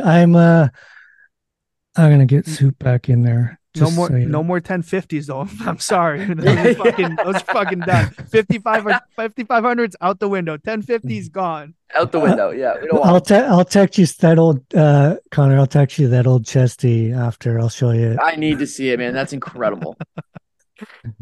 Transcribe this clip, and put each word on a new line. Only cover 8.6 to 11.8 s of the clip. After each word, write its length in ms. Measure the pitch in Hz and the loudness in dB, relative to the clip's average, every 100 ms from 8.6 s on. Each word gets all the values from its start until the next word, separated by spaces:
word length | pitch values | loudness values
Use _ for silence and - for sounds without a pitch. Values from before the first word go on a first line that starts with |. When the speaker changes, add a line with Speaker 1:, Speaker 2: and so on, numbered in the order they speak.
| 220 220 208 | -2 -4 -2
Speaker 2:
or 120 | 240 _ - | -6 _ -10
fifty-five 460 | 220 262 214 233 | -10 -8 -4 -2
hundreds 340 | 240 240 226 - | 0 -2 -4 -4
out 180 | 175 196 | -6 -4
the 100 | 202 | -4
window. 280 | 190 165 151 | -4 -6 -8
Ten 240 | 214 220 | -8 -8
fifties 460 | 202 233 - 214 170 | -4 -6 -6 -10 -10
gone. 460 | 190 180 156 147 _ | -6 -6 -6 -14 _